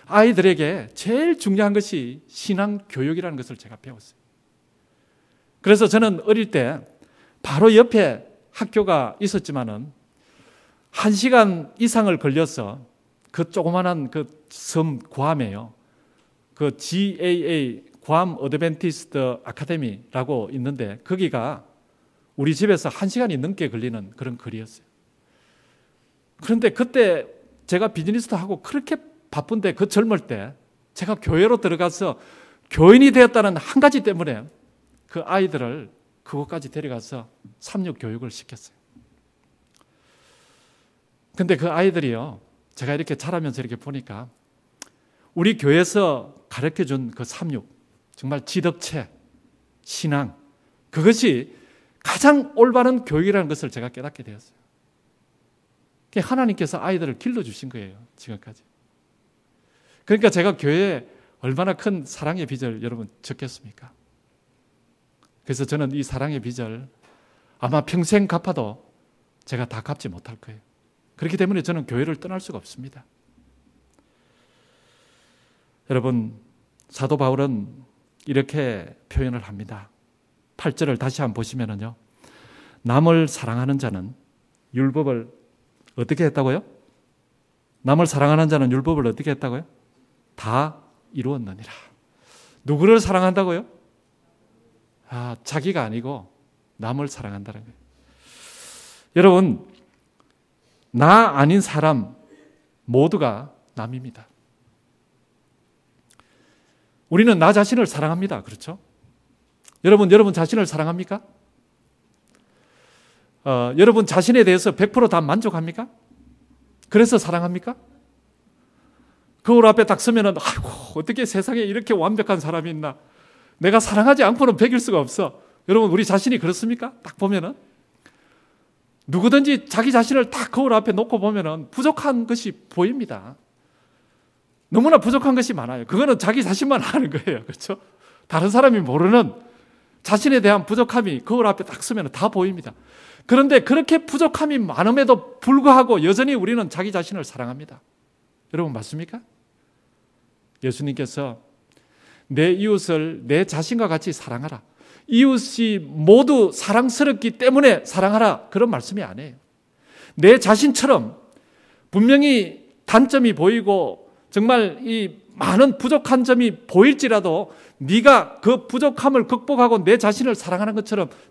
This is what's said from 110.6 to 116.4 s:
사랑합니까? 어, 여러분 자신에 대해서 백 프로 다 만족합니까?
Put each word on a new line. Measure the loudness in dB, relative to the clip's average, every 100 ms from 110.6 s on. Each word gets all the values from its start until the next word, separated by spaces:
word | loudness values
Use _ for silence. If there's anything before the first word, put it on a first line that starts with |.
사랑합니까? | -2 -2 -4 -6 -8 -12 _ _ _ _ _ _ _ _ _ _ _ _ _ _ _ _ _ _ _ _ _ _
어, | -4 -2 0 4
여러분 | 4 4 2
자신에 | 0 4 4
대해서 | 6 4 0
백 | 0 0
프로 | 2 2
다 | 2
만족합니까? | 0 -2 -2 -6 -8 -10 -14 _ _ _ _ _